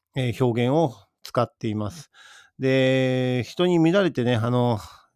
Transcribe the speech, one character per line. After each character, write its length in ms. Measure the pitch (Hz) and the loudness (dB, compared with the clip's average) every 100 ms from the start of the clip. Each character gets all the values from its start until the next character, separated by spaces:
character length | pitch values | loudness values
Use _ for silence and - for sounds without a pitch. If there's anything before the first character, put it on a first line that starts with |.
| _ | _
え 160 | 139 123 | -6 -4
ー、 140 | 101 | 0
表 220 | 123 117 123 | 0 0 0
現 80 | |
を 180 | 151 160 - _ _ - | 2 0 -4 _ _ -6
使 140 | - | -4
っ 100 | 113 | -4
て 160 | _ 117 | _ -6
い 60 | |
ま 160 | 107 107 | -4 -6
す。 200 | 165 - - - - _ _ | -10 -20 -20 -20 -20 _ _
で、 840 | 131 131 131 131 131 127 127 127 117 | 0 2 2 2 0 0 -2 -2 -4
人 200 | - 180 | -2 0
に 120 | 175 | 4
見 140 | 160 | 4
ら 100 | 196 | 4
れ 80 | 180 | 0
て 140 | 131 | 0
ね、 120 | 120 117 | 0 0
あ 140 | 120 | 0
の、 280 | 123 120 110 - - _ | 2 2 0 -6 -20 _